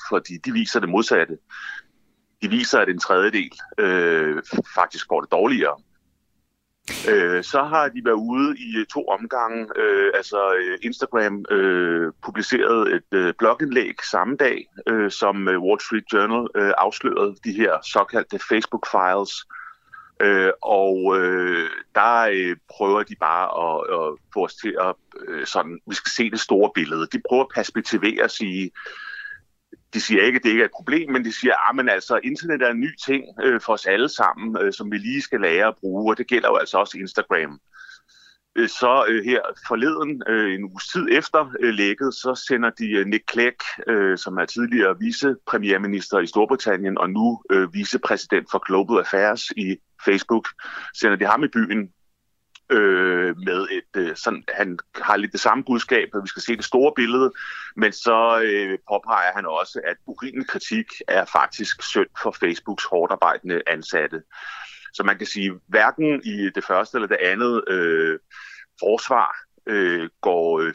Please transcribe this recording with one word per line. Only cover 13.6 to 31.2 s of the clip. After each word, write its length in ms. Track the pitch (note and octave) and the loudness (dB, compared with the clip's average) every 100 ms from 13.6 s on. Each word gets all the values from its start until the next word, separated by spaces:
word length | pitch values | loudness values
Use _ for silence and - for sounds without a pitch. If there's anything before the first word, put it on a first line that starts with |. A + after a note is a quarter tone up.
| D3 B2 F#2 - - | 0 0 -2 -6 -4
samme 240 | G2 G2 C#3+ | 0 0 2
dag, 320 | C3+ G#2+ - - - | 0 0 -6 -6 -2
øh, 240 | A2+ G#2 | 0 0
som, 360 | - G#2 G2 F#2+ | 0 0 0 0
øh, 140 | F#2 | 2
Wall 200 | F#2 G#2 | 2 0
Street 220 | - A2+ - | 0 -6 0
Journal, 340 | G#2+ G#2 A#2 A#2 G#2 | 0 2 0 -2 0
øh, 180 | G2+ - | 2 4
afslørede 580 | F#2+ - B2+ F2 G2+ G2 | 2 0 -2 0 0 -2
de 80 | A#2 | -6
her 220 | G2+ G#2+ D#2 | 0 2 0
såkaldte 560 | - A2 G2+ A#2 - G2 - | 0 0 0 0 -4 -6 0
Facebook 380 | A2 - A2+ - | 0 0 -6 -2
Files. 540 | G#2 F#2 F#2+ G2 - - - - - _ - - _ | 2 2 2 -2 -6 -14 -18 -18 -20 _ -20 -20 _
Øh, 300 | G2+ G2 F#2+ - | 2 4 4 0
og, 560 | G#2+ G2+ G2 F#2+ F#2 F#2+ | 0 2 2 2 2 2
øh, 500 | F2+ F#2 F2+ F2 D#2+ D#2 - - | 2 0 0 0 -2 -6 -4 2
der, 340 | A2 A#2+ A2+ | 4 4 4
øh, 220 | G2 F2+ F2 _ | 0 -2 -4 _
prøver 340 | - G2+ G2+ | -2 2 2
de 120 | G#2 G#2 | 0 -2
bare 260 | D#2+ E2 F#2 E2 E2+ | 0 0 0 -2 -2
at, 140 | D#2+ - F2 | -2 -2 -2
at 180 | D#2+ D2 _ | -4 -6 _
få 120 | G#2+ F2 | -4 -4
os 100 | - | -4
til 200 | A2+ E2+ | -6 -2
at, 140 | F#2 F2+ _ - - | -2 -4 _ -18 -10
øh, 180 | D#2 C2 | -8 -4
sådan, 340 | - D#2+ E2+ - | -2 -4 -8 -10
vi 80 | - | -8
skal 160 | - | -6
se 200 | - A#2 | -2 -2
det 80 | A2 | -2
store 320 | - G2+ G#2 F#2+ | 0 4 4 2
billede. 320 | D2+ D#2+ E2 | -2 -4 -4
De 100 | B2 - | -6 0
prøver 140 | B2+ | 2
at 100 | C3 - | 2 -2
perspektivere 680 | G#2+ A#2 - G#2+ G2 G#2+ | -4 -6 -4 0 2 4
og 80 | A2 | 4
sige, 400 | - G#2 F#2 F#2 - - - - - - - _ _ _ - _ | 0 -4 -4 -6 -8 -16 -16 -14 -14 -14 -16 _ _ _ -20 _
de 80 | G#2+ | -6
siger 220 | - G#2 | 0 4
ikke, 140 | G#2+ B2+ | 4 4
at 60 | |
det 60 | A#2+ | 2
ikke 120 | A2 | 4
er 40 | G#2+ | 2
et 60 | - | 0
problem, 360 | - D#3 D#3 | -4 -2 0
men 140 | C3 | -2